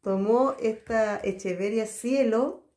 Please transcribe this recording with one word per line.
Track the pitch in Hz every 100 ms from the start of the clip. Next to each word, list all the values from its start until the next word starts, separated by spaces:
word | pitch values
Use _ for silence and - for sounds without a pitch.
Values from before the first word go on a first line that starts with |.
Tomó | 202 190 202 240 269 -
esta | 220 220 - 226 214 208
echeveria | 208 190 190 180 202 220 220
cielo | - 240 269 240 220 277 - _